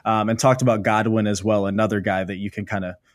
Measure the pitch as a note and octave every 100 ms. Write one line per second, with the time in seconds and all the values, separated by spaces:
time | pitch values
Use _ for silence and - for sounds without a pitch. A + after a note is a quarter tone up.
0 | A#2 A2 G#2+ A#2 C3 C3 B2+ G#2+ G2 G#2+
1 | A2 A2 G#2 G2 G#2 G#2 G2 G2 A2 G#2
2 | G2 F#2+ F#2 F#2+ G2+ - G2+ G2+ F#2 F#2
3 | _